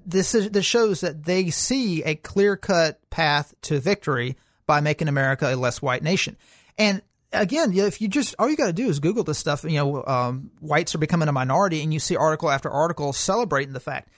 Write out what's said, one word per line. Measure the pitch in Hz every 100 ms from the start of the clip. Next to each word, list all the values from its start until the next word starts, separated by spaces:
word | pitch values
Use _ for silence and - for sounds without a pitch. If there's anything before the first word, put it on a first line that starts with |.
| 190
this | 185 185 233
is, | 202
this | 202 185
shows | 240 220 185
that | 180 151
they | 147 185 185
see | - - 262 233 165
a | 156 151
clear-cut | - 196 202 190 - 180 160 147 _
path | - 156 147 147 _
to | - 147
victory | 139 202 - 135 120 135 _ _ -
by | 147
making | 151 151 156
America | 139 135 135 139
a | 127
less | 127 -
white | 139 127
nation. | 151 185 - - _ _ _ -
And | 214 196 - _ _
again, | - 196 294 302
yeah, | 185 202
if | -
you | 214
just, | 285 254 -
all | 226
you | 302
gotta | 233
do | 165 262
is | 147
Google | 151 220
this | 165 147
stuff, | - 143
you | 151 151
know, | 147 143 -
um, | 127 123 127 139 -
whites | 151 151 170
are | 165
becoming | 151 170 151
a |
minority, | 139 131 139 196 160
and | 151
you | 156
see | - 175
article | 156 156 165
after | 135 151
article | 139 160 165 143
celebrating | 131 - 202 233 143 139
the | 131
fact. | - 135 -